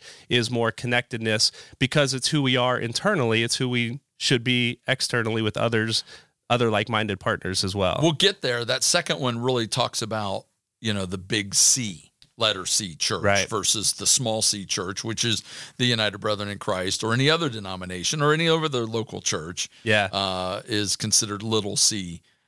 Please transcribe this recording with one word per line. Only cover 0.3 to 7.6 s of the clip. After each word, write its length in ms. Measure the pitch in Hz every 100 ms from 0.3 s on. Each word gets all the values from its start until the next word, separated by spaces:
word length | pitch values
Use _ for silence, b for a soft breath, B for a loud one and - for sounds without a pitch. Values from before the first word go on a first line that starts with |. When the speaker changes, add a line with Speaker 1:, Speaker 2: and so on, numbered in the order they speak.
| 120 113
Speaker 1:
more 220 | 120 113
connectedness 800 | - 123 123 - 113 113 110 - B B B
because 340 | 127 156 139
it's 160 | 131 -
who 120 | 156
we 140 | 131 127
are 240 | 123 123
internally. 640 | 117 120 202 196 120 113
It's 140 | 117 -
who 100 | 127
we 320 | 120 117 143 _ -
should 280 | - 127 120
be 340 | 123 120 - -
externally 540 | 131 - 120 110 113
with 160 | 107 -
others, 480 | 117 117 113 113 - B B B -
other 200 | 120 117
like-minded 480 | 107 104 113 107 98
partners 460 | 120 92 90 95